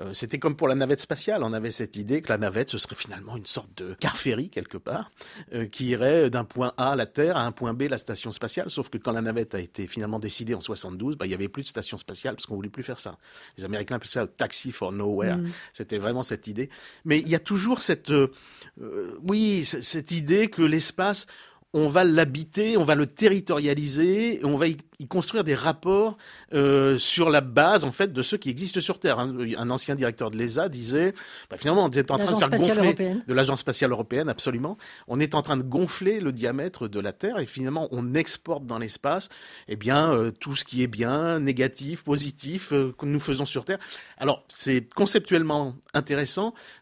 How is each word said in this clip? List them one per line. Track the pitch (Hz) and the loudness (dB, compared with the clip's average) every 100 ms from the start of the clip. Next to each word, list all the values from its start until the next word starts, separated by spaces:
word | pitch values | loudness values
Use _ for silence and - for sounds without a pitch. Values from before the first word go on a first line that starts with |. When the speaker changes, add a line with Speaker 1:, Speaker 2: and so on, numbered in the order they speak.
Speaker 1:
Euh, | 95 | -8
c'était | 101 113 143 | -6 -6 -2
comme | 151 143 | -2 0
pour | 143 | 0
la | 135 | 2
navette | 131 143 | 2 0
spatiale, | - 160 - 208 | -2 -4 -2 0
on | 113 | -2
avait | 110 113 | -4 -4
cette | 110 107 104 | -6 -6 -6
idée | 104 151 | -2 -2
que | 156 | -2
la | 107 | -2
navette, | 104 104 139 | 0 -2 -2
ce | 117 | -2
serait | - 104 | -4 -6
finalement | 107 98 104 117 | -10 -12 -12 -10
une | 95 | -8
sorte | - - - | -8 -8 -14
de | 92 92 | -12 -6
car | 151 - | -4 -2
ferry, | 139 113 175 | -2 -2 -4
quelque | 98 - 98 | -8 -10 -12
part, | - 156 - - - 214 - | -8 -8 -8 -16 -20 -20 -10
euh, | 120 104 | -8 -8
qui | - 127 | -4 -2
irait | 120 131 165 131 | 2 4 4 4
d'un | 120 | 2
point | 110 123 123 - | -4 -4 -4 0
A, | 131 139 | 0 0
la | 110 | -2
Terre, | 143 160 160 | 0 2 2
à | 117 | -2
un | |
point | - 120 | -4 -6
B, | 120 | -2
la | 143 120 | -2 -4
station | - 101 113 | -6 -8 -8
spatiale, | - 113 175 185 | -8 -6 -4 -4
sauf | 147 - | -6 -6
que | 101 | -6
quand | 123 | -4
la | 113 | -2
navette | 113 117 - 98 | -2 -4 -4 -6
a | |
été | 90 - 90 | -8 -10 -10
finalement | 113 107 110 | -8 -6 -6
décidée | 104 - 117 | -6 -6 -4
en | 110 | -6
soixante-douze, | - 101 92 92 131 147 | -6 -8 -8 -6 -6 -6
bah, | 95 | -6
il | |
y | |
avait | 92 98 | -4 -6
plus | 143 | -8
de | 139 | -8
station | 110 - 101 | -8 -8 -10
spatiale | - 98 123 - | -10 -8 -8 -8
parce | - | -10
qu'on | 101 | -8
voulait | 101 | -10
plus | 131 | -10
faire | 127 120 | -10 -10
ça. | 101 - _ - - - | -12 -14 _ -20 -20 -14
Les | |
Américains | 95 104 98 120 | -8 -6 -4 -6
appelaient | - | -4
ça | 127 | -4
le | 101 | -4
taxi | - 120 - 127 | -4 -6 -6 -8
for | - 92 | -6 -6
nowhere. | 101 104 101 92 - | -4 -2 0 0 0
Speaker 2:
Mm. | - - - | -4 -8 -16
Speaker 1:
C'était | - 104 107 | -14 -8 -4
vraiment | 107 127 | -2 -2
cette | 123 107 107 | -4 -6 -8
idée. | 104 139 - - - 160 | -8 -8 -10 -20 -8 2
Mais | 156 | 2
il | 160 | 4
y | 160 | 0
a | |
toujours | - 202 220 254 | 0 -2 0 0
cette, | - 160 - | 0 -2 2
euh, | 147 135 - - - - - | 4 4 0 -20 -20 -20 -16
euh, | 110 101 90 - | -10 -8 -8 -6
oui, | 180 214 214 190 | 0 2 2 2
c-, | 135 139 | 0 -2
cette | 120 165 - | -2 -4 -4
idée | 170 147 196 220 | -4 2 4 4
que | - | 4
l'espace, | 156 160 - - 196 190 - - - _ _ 151 | 4 4 0 0 0 0 -4 -10 -20 _ _ 2
on | 151 | 4
va | 170 | 6
l'habiter, | 180 160 151 143 160 202 214 220 | 6 6 4 2 -4 0 4 4
on | |
va | 151 147 | 6 4
le | 143 | 2
territorialiser, | - 214 196 185 151 147 143 147 139 175 202 233 214 | 4 4 4 2 0 2 0 0 2 4 4 2 0
et | 143 | 0
on | 143 | 2
va | 165 | 2
y, | 156 - - | 0 -10 -16
y | 139 | -4
construire | 185 - 220 | -2 0 0
des | 156 131 | 0 2
rapports, | 156 156 180 196 220 214 - - - | 2 0 2 2 2 -2 -16 -20 -2
euh, | 147 139 139 135 127 | 2 6 6 6 4
sur | - 170 165 | 2 2 6
la | 147 | 4
base, | 131 117 165 208 | 6 6 8 6
en | 139 | 4
fait, | - 196 | 0 0
de | 127 | 0
ceux | 120 139 | -2 -2
qui | 135 | -4
existent | 127 190 185 | -6 -4 -4
sur | 175 180 | -2 0
Terre, | 156 117 | 2 2
hein. | 131 127 117 - | 0 -4 -4 -2
Un | 120 | -2
ancien | 127 - 139 | -2 -2 0
directeur | 120 110 110 | 0 0 -4
de | 110 | -2
l'esa | 120 127 185 | -2 0 -2
disait, | 127 113 147 180 185 - - - | -2 -2 2 2 -2 -14 -18 -14
bah, | 95 | -4
finalement, | 151 190 165 | 2 4 4
on | |
est | 131 139 | 2 2
en | 139 | 2
train | 202 | 2
de | |
Speaker 2:
L'Agence | 214 | 4
Speaker 1:
faire | - | 4
Speaker 2:
spatiale | 226 - 214 | 4 4 6
Speaker 1:
gonfler | 190 | 4
Speaker 2:
européenne. | - 185 214 127 | 4 0 -2 0
Speaker 1:
de | |
l'Agence | 127 135 135 | 2 2 0
spatiale | - - 131 | -2 0 0
européenne, | 117 117 127 156 | 0 -2 -2 -2
absolument. | 110 135 120 151 220 - - - | -2 -2 -2 -4 -8 -14 -18 -4
On | 123 | 0
est | 151 | 2
en | 151 | 0
train | 147 135 | 0 -2
de | |
gonfler | 127 143 180 - 190 214 | 0 0 0 0 0 2
le | 151 | -2
diamètre | 120 120 135 180 - 113 | -2 -2 -2 -4 -6 -6
de | 101 | -4
la | 98 | -6
Terre, | - 202 214 | -4 -4 -4
et | 127 | -6
finalement, | 131 131 160 156 | -6 -4 -4 -4
on | 123 123 | -4 -2
exporte | 151 160 - 156 151 123 | 0 0 -4 -6 -6 -4
dans | 113 | -8
l'espace, | 110 - 139 180 - - - - - | -8 -4 -2 -2 -4 -14 -20 -16 -10
eh | 104 | -4
bien, | 113 143 160 | 4 4 6
euh, | 120 117 | 4 2
tout | - 143 139 | -2 -4 -4
ce | - | -2
qui | 127 | 0
est | 127 | 0
bien, | 107 117 147 170 160 | 0 -2 0 0 0
négatif, | 139 127 131 - 139 170 | 0 2 0 -2 -10 -6
positif, | 147 143 143 - 139 185 - | 0 0 0 -6 -8 -8 0
euh, | 143 131 - | 0 0 -2
que | 143 | -2
nous | 147 | -2
faisons | 143 135 143 | 0 -2 -2
sur | 131 - | -4 -4
Terre. | 190 - - - - | -6 -8 -18 -16 -4
Alors, | 139 - - | 0 0 -2
c'est | - 135 127 117 | -6 0 0 0
conceptuellement | - 196 - - 170 156 147 135 127 _ 147 | 0 2 2 4 2 4 0 -2 -8 _ -2
intéressant, | 143 143 135 185 220 - - - | 0 -2 -2 -2 -2 -6 -20 -14